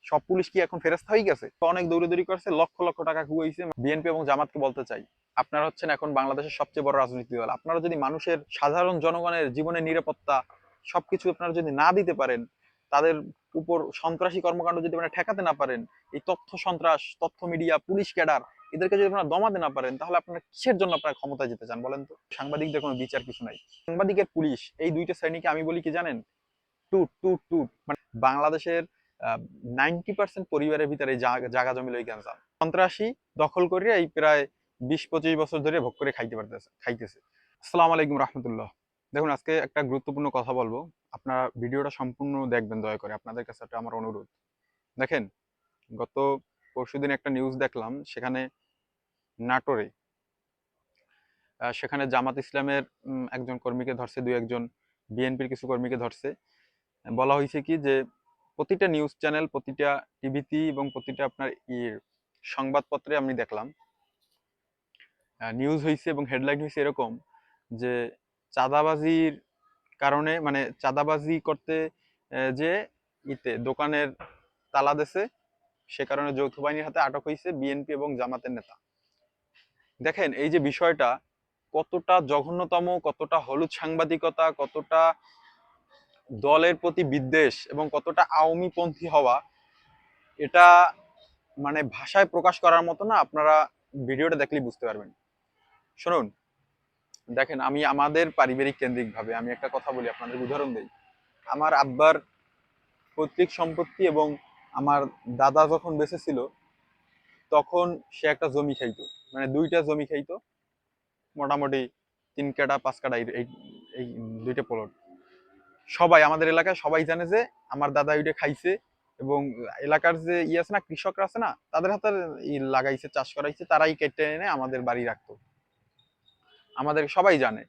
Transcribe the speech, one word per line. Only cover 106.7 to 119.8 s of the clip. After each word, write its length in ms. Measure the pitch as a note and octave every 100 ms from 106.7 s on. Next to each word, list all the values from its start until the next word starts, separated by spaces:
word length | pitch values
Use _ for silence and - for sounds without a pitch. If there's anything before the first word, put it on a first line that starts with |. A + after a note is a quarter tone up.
| _ _ _ _ _ _ _ _
তখন 480 | D3+ D3 F3 F3 E3+ -
সে 160 | - D#3
একটা 200 | C#3+ D#3+
জমি 260 | C3+ D3
খাইতো, 300 | C3 D3+ - - - _
মানে 140 | C3 C3+
দুইটা 340 | C#3 E3 E3+
জমি 240 | D3+ D3+ C#3+
খাইতো, 300 | D3 C#3 F#3+ _ _ _ _ _ _ _ _ _ -
মোটামুটি 460 | C#3 C#3+ C#3 C3+ B2 _ _ _ _ -
তিন 120 | C#3+
কাঠা, 260 | C3+ C#3 C#3
পাঁচ 180 | C3 -
কাঠা, 180 | C3+ A#2+
এই, 80 | A#2
এই, 200 | B2 A#2+ - - - -
এই 120 | B2+ B2 A#2 A2+ A2+ A#2
দুইটা 180 | B2
প্লট। 280 | B2 A2+ A2 _ _ - _ _ _ _ _ _ -
সবাই 360 | - F3 E3
আমাদের 240 | D3+ D#3 D#3+
এলাকায় 280 | E3 F3 F3+
সবাই 300 | D3+ D#3+ D#3
জানে 220 | E3 E3+
যে 180 | G#3+ A#3+ _ _
আমার 240 | C#3 C#3+
দাদা 180 | C#3+ D3
ওইটা 200 | D3+ D3+
খাইছে 380 | - D3 C#3+ F3 G3+ _ _ _ _
এবং 200 | C3+ C#3+ C#3+ A#2 A#2
এলাকার 420 | -